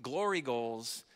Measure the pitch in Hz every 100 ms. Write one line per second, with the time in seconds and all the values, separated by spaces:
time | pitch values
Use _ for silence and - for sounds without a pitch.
0 | 120 151 202 190 139 120 117 113 113 -
1 | -